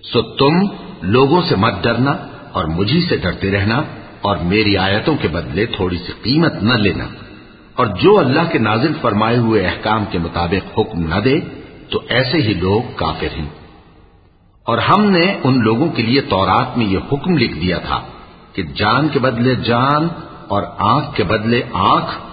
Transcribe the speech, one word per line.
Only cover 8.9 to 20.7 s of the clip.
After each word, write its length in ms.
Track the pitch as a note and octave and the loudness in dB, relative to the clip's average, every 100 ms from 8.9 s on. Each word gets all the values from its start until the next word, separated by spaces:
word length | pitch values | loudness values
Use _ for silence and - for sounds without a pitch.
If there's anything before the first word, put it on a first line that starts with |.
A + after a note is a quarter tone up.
| D3+ | 0
فرمائے 360 | A#2+ G#2 A2 B2 | -2 0 2 2
ہوئے 280 | A#2 A2 F2+ | 4 2 2
احکام 400 | E2+ A2 A2 G2+ | -2 0 0 0
کے 140 | F#2 | -2
مطابق 600 | E2 E2+ E2+ F#2+ - - | -4 -2 0 -2 -2 -4
حکم 280 | G#2+ E2+ D#2+ | -2 -2 -2
نہ 80 | F2+ | 0
دے 240 | A2 C#3+ - - - - - | 2 0 -2 -14 -18 -20 -8
تو 120 | G#2+ - | -8 -2
ایسے 280 | A#2 B2+ E3 | -2 0 0
ہی 160 | A2+ | 0
لوگ 280 | F#2 F#2 G#2 B2 - | 0 2 0 -2 -4
کافر 420 | E2 D#2 D2+ - | -4 -4 -6 -6
ہیں۔ 120 | D2 - - - - - - _ _ _ _ _ - | -10 -12 -20 -20 -20 -20 -20 _ _ _ _ _ -4
اور 120 | A#2 | -2
ہم 320 | A2 F3+ G#3 | 2 4 4
نے 260 | F#3 F3 G3 | 4 2 2
ان 200 | C3 C3 | 2 2
لوگوں 240 | A2 A2+ D#3+ | 2 2 0
کے 140 | B2 | 0
لیے 200 | A2 C3+ | 2 2
تورات 560 | - F#2+ F#2+ G#2 B2+ - | 2 0 2 2 0 -2
میں 80 | A2 | 0
یہ 140 | F#2 - | 0 -2
حکم 240 | C#3 F3+ E3+ | -4 0 0
لکھ 220 | A2+ D2+ | 0 0
دیا 180 | F2 E2 | -2 -2
تھا 240 | - C#2+ - - - - - | -4 -6 -6 -18 -20 -20 -14
کہ 100 | - | -8
جان 440 | D#2+ C#2 G#2 A#2+ D3+ | -8 -2 0 2 2
کے 120 | C#3+ | 0
بدلے 360 | B2+ A#2 A#2+ B2 | 0 2 0 0
جان، 520 | A#2 A#2+ C3 D3 E3 F3 - - - | 0 0 2 2 0 -4 -14 -18 -6
اور 160 | G2+ F2 | -4 -4